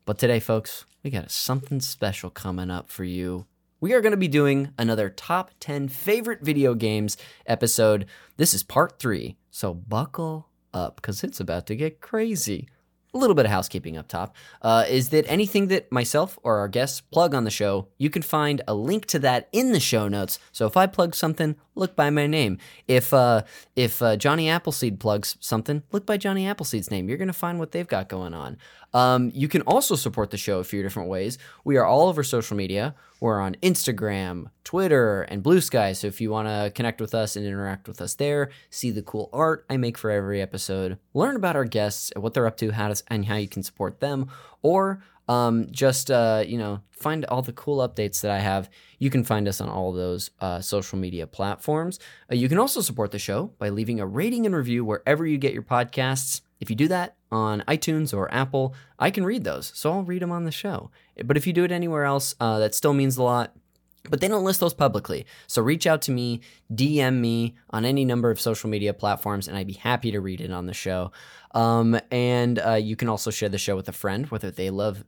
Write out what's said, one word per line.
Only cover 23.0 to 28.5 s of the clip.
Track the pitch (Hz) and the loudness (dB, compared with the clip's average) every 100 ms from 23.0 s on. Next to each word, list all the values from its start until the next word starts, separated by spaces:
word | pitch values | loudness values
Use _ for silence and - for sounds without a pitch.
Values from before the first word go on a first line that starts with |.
| - | 6
uh, | 135 123 113 - - - | 6 6 4 2 -12 -8
if, | - 120 - | 0 0 2
uh, | 117 107 | 2 2
Johnny | 143 160 160 | 2 2 2
Appleseed | 165 165 143 123 98 | 2 0 -2 -2 0
plugs | 113 104 - - | 0 0 -2 -6
something, | - 113 113 147 - | -2 -2 0 -4 -2
look | 202 196 | -6 -2
by | 208 | -2
Johnny | 202 196 190 | 0 -2 -2
Appleseed's | 208 147 110 - | -4 -4 -4 -4
name. | 98 92 | -4 -4
You're | 143 | -4
gonna | 190 | -4
find | 175 175 175 | -4 -4 -4
what | 160 | -4
they've | 170 175 | -6 -4
got | 98 95 | -4 -4
going | 95 90 | -8 -8
on. | 85 67 | -10 -12